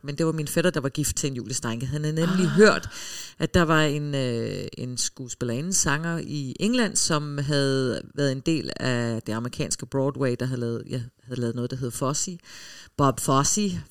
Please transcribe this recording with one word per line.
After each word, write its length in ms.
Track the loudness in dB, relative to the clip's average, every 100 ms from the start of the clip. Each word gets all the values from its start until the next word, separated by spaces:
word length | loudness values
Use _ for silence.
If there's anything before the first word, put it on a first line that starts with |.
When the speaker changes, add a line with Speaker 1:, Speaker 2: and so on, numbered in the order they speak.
| -6
Speaker 1:
men 140 | -2
det 80 | 0
var 60 |
min 160 | 0 -2
fætter, 220 | 2 2
der 100 | 2
var 80 | -2
gift 280 | -2 -2 0
til 140 | -2
en 60 | -4
Julie 180 | -6 -4
Stange. 320 | -4 -4 -4
Han 160 | -2 -2
havde 100 | 2
nemlig 300 | 2 4 4
Speaker 2:
Ah. 60 |
Speaker 1:
hørt, 380 | 8 8 8 -2 -12 -12 -12 -14 -4
at 160 | 0 2
der 80 |
var 200 | 4 4
en, 320 | 4 2 -2 -2
øh, 360 | -2 -2 -4 -6 -8 -8
en 200 | -8 -4
skuespillerinde, 720 | -4 -6 -12 -6 -4 -4 -2 0
sanger 440 | 2 0 0 -4
i 340 | -4 -6 -6 -2
England, 360 | 0 2 2 2
som 420 | 2 2 0 -4
havde 640 | 0 2 4 2 2 -2 -6 0
været 180 | 0
en 80 | 0
del 300 | 0 0 0 -4
af 460 | -2 0 0 -2
det 100 | -4
amerikanske 540 | -4 -4 -4 -4 -4 -4
Broadway, 500 | -2 -2 0 0 0
der 60 | -2
havde 140 | -2
lavet, 220 | -2 -4 -6
ja, 100 | -8 -8 _ -10
havde 140 | -4
lavet 140 | -2 -2
noget, 160 | -4
der 60 | -4
hed 140 | -6
Fosse. 480 | -2 -2 -2 -4 -8 -16 -20 -18 -20 -18 2
Bob 240 | 2 4
Fosse, 600 | 2 4 4 2 0 -2 -8